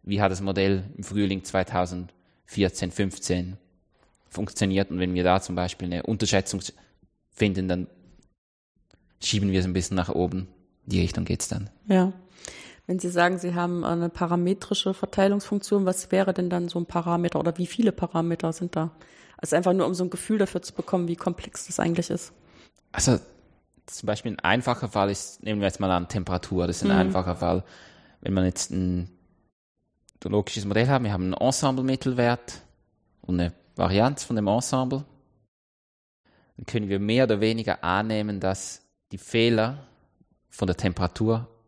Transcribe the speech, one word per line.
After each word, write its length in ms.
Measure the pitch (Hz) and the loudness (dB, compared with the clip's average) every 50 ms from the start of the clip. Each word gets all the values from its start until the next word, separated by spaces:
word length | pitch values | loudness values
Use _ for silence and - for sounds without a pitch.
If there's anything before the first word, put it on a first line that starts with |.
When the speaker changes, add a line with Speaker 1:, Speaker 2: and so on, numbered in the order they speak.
| _ | _
Speaker 1:
wie 180 | - 101 101 | -2 0 2
hat 100 | 104 95 | 2 2
das 100 | 95 92 | 2 0
Modell 420 | 98 98 98 98 95 98 98 95 92 98 - - | -2 -2 0 2 4 4 2 2 0 -6 -10 -12
im 60 | 101 | -12
Frühling 400 | - 98 104 101 98 98 95 90 | -6 -2 0 0 0 0 -2 -4
zweitausendvierzehn, 1500 | - - 95 92 - - 90 90 87 90 90 90 - _ _ _ _ _ _ _ _ - - 98 92 - - - 90 | -2 0 0 0 2 0 0 0 0 -4 -10 -10 -12 _ _ _ _ _ _ _ _ 0 2 2 2 2 -2 -6 -6
fünfzehn 680 | - - 101 95 - - - - 90 90 90 90 95 - _ _ _ _ _ _ _ _ _ _ _ _ _ _ | -2 -2 -2 -2 -2 -6 -2 -2 0 0 -2 -4 -10 -14 _ _ _ _ _ _ _ _ _ _ _ _ _ _
funktioniert. 640 | - - 107 107 - - 110 98 95 95 98 - | -8 -6 -6 -6 -2 -2 0 2 2 2 0 0
Und 80 | - 90 | 0 -2
wenn 140 | 92 90 90 | -2 0 0
wir 100 | 90 90 | 2 4
da 160 | 90 90 95 | 6 4 4
zum 160 | - - 92 | 4 -2 -4
Beispiel 300 | 90 90 92 - - 95 | -2 -2 -4 -4 -6 -6
eine 180 | 87 85 87 - | -6 -4 -4 -2
Unterschätzung 580 | - 110 101 110 98 - 95 95 - - 95 - - - _ _ _ _ _ _ _ _ _ _ _ | -4 -2 0 0 2 2 2 0 0 -6 -6 -6 -8 -14 _ _ _ _ _ _ _ _ _ _ _
finden, 380 | _ - 110 104 92 95 92 92 | _ 0 2 2 2 0 0 0
dann 180 | 90 92 90 - - _ _ - - _ _ _ _ _ _ _ _ _ _ _ _ _ _ _ _ _ _ _ _ _ - | 0 -2 -2 -6 -10 _ _ -20 -20 _ _ _ _ _ _ _ _ _ _ _ _ _ _ _ _ _ _ _ _ _ -4
schieben 280 | - - 104 98 98 | -2 0 2 2 4
wir 100 | 95 95 | 2 2
es 40 | 90 | 2
ein 80 | 92 90 | 2 0
bisschen 220 | 92 87 - 98 | -2 -2 0 -2
nach 140 | 92 85 - | -2 -2 0
oben. 400 | - - 90 87 90 92 95 - - _ _ _ _ _ _ | 0 0 0 0 0 -4 -6 -8 -14 _ _ _ _ _ _
In 60 | - | -2
die 80 | 95 92 | 0 0
Richtung 240 | 87 87 - - - | 0 0 0 -4 -2
geht's 240 | - - - - - | -2 -2 -4 -2 -6
dann. 220 | - - 101 104 _ _ _ 208 | -6 -8 -8 -10 _ _ _ 2
Speaker 2:
Ja. 240 | 190 185 180 190 190 - - _ _ - - - - - - - - - _ | 4 4 4 2 0 -6 -16 _ _ -20 -18 -18 -18 -18 -20 -20 -20 -20 _
Wenn 120 | - 180 185 | -6 -4 -4
Sie 120 | 175 175 | -4 -2
sagen, 280 | 180 175 170 180 185 180 | 2 2 2 2 2 0
Sie 160 | 175 180 175 | -2 -2 -2
haben 300 | 175 175 175 175 175 165 | 0 -2 -2 -2 -2 -2
eine 260 | - 170 170 170 170 | -2 0 0 -2 -2
parametrische 840 | 170 - 185 170 175 175 175 175 196 196 - - 208 - - 196 190 | -2 -2 -2 0 2 2 2 2 0 -2 -2 -4 -4 -2 0 -2 -2
Verteilungsfunktion, 920 | - - - - - 190 196 202 202 - - 208 202 - - 208 202 196 | -2 -6 -4 0 2 2 4 2 0 -2 -2 -4 -4 0 2 2 2 2
was 260 | 185 185 185 - - | 2 0 -2 -2 0
wäre 220 | - 190 190 190 180 | 0 2 2 2 0
denn 160 | 185 180 180 | 0 0 0
dann 200 | 180 175 175 170 | 0 -2 -2 -2
so 100 | - 175 | -2 -4
ein 80 | 175 - | -4 -2
Parameter 520 | - 175 165 175 170 170 170 175 - 151 | -2 -2 0 0 0 2 2 0 0 0
oder 160 | 143 170 165 - | 0 0 0 -2
wie 80 | 180 175 | -4 -4
viele 240 | - - 226 214 | 0 2 2 2
Parameter 600 | 180 - - 170 - 165 165 170 165 165 - 165 | 2 2 -4 -2 0 0 0 0 -2 -2 -2 -4
sind 240 | 165 - 180 175 - | -4 -4 -6 -4 -2
da? 140 | 160 160 160 156 - - - - - - - - - | -2 -4 -4 -6 -12 -20 -20 -20 -20 -20 -20 -16 -12
Also 180 | - - 151 | -4 0 2
einfach 180 | 160 180 185 180 | 2 4 4 4
nur, 120 | 190 165 | 4 4
um 80 | 120 185 | 2 0
so 100 | 175 185 | 0 -2
ein 60 | 175 | -2
Gefühl 300 | - 175 - - 214 214 | -2 -6 -2 -2 2 2
dafür 240 | 202 190 - 180 - | 2 0 0 -6 -8
zu 100 | - - | -8 -10
bekommen, 340 | - 170 - - 185 175 170 | -10 -4 -2 0 0 0 0
wie 80 | 170 | -4
komplex 520 | - - 185 175 - - - - - - - | -2 -2 -4 -2 -4 -8 -12 -12 -12 -10 -6
das 120 | - - | -2 0
eigentlich 300 | - 170 170 170 170 - | 0 0 0 0 -2 -2
ist. 240 | 160 170 - - - _ _ _ - - - _ _ _ _ _ | -4 -6 -6 -10 -20 _ _ _ -20 -20 -20 _ _ _ _ _
Speaker 1:
Also 280 | - - - - 123 - - - - _ _ _ _ _ _ _ _ _ _ | -4 0 4 4 4 2 2 -6 -20 _ _ _ _ _ _ _ _ _ _
zum 220 | - - - - 104 | -16 -16 -8 -4 -4
Beispiel 240 | 107 104 - 120 | -4 -2 -2 -6
ein 80 | 104 - | -8 0
einfacher 500 | - 85 101 120 120 - 123 - - 110 | 2 4 4 4 4 0 -2 -2 -2 -2
Fall 220 | - 107 98 101 | 2 2 2 2
ist, 320 | 101 - - - - - - | 2 -2 -6 -12 -14 -12 -6
nehmen 180 | 107 107 104 | -4 -2 2
wir 60 | 101 95 | 0 0
jetzt 120 | - - | 0 0
mal 120 | 98 95 | 0 2
an, 180 | 92 87 87 - | 2 2 0 -2
Temperatur, 560 | - 104 87 - 92 90 - - 95 90 87 | -4 -4 -2 -2 -4 -4 -2 -2 -2 0 0
das 120 | 87 92 - | 0 -2 0
ist 60 | - | 2
ein 120 | 202 - | 2 4
Speaker 2:
Mhm. 60 | 98 | 4
Speaker 1:
einfacher 340 | 92 95 - 92 90 90 90 | 4 4 2 0 0 -2 -2
Fall. 280 | - - 87 90 90 - - - - - - - - _ - _ _ | -2 0 2 2 0 0 -6 -16 -20 -20 -20 -20 -20 _ -20 _ _
Wenn 120 | - - 95 | -6 -2 0
man 120 | 95 92 | 2 2
jetzt 260 | 92 90 - - - | 2 0 -2 -6 -4
ein 400 | - 92 92 90 90 90 87 95 - _ _ _ _ _ _ _ _ _ _ _ _ _ _ _ _ _ _ _ _ | -2 -2 0 0 0 -2 -4 -6 -12 _ _ _ _ _ _ _ _ _ _ _ _ _ _ _ _ _ _ _ _
hydrologisches 500 | _ - - 101 104 101 - - 110 101 | _ -6 0 0 0 0 0 -4 -6 -4
Modell 220 | 101 101 107 120 131 | 0 2 2 4 4
haben, 180 | 143 131 123 | 2 2 2
wir 80 | 104 104 | 0 -2
haben 120 | 90 92 | 0 0
einen 80 | 92 92 | -2 0
Ensemble-Mittelwert 1300 | - - 127 135 - - 139 131 131 127 131 135 127 - 135 127 123 120 120 123 120 - - - - - _ _ _ _ _ _ _ _ _ _ _ | 0 0 0 0 2 0 0 0 0 0 -2 -2 0 -2 -2 0 2 2 2 2 0 -4 -14 -18 -18 -20 _ _ _ _ _ _ _ _ _ _ _
und 180 | - - 90 90 | -4 -2 0 2
eine 140 | 87 87 85 _ _ _ _ | 2 0 -2 _ _ _ _
Varianz 480 | - 90 90 92 101 110 131 143 - - | 0 0 2 4 4 4 4 2 -2 -6
von 120 | - 123 | -4 -2
dem 120 | 110 104 98 | 0 2 2
Ensemble, 580 | 104 117 131 - - 131 131 127 123 135 143 - - _ _ _ _ _ _ _ _ _ _ _ _ _ _ _ _ _ _ _ _ _ _ _ _ _ _ _ _ - | 2 0 0 0 -2 -2 0 0 -2 -4 -6 -10 -18 _ _ _ _ _ _ _ _ _ _ _ _ _ _ _ _ _ _ _ _ _ _ _ _ _ _ _ _ -16
dann 80 | 117 | -12
können 240 | - - 120 104 98 | -4 -2 -2 0 0
wir 100 | 98 98 | 0 0
mehr 260 | 101 104 113 123 131 | 2 2 4 4 4
oder 140 | 117 110 101 | 4 4 2
weniger 440 | 107 110 113 113 110 107 90 - - | 2 2 0 0 -2 -4 -4 -2 0
annehmen, 560 | 85 90 98 107 110 110 107 107 107 104 98 | 0 0 0 0 0 -2 -2 -2 -2 -4 -2
dass 420 | 92 95 95 - - - - - _ _ _ _ _ _ | -2 -2 -2 -2 -6 -12 -14 -16 _ _ _ _ _ _
die 80 | - 95 | -16 -14
Fehler 680 | - - - - 113 117 117 110 110 117 135 143 - - _ _ _ _ _ _ _ _ _ _ _ _ | -14 -2 2 4 6 6 6 4 2 0 -2 -8 -16 -20 _ _ _ _ _ _ _ _ _ _ _ _
von 160 | - - - | -6 -2 0
der 100 | 92 87 | 0 0
Temperatur 720 | - - 95 85 - 92 87 - - 113 110 113 113 120 - - _ _ | 0 0 -2 0 0 -2 -2 0 0 2 2 2 0 -2 -8 -16 _ _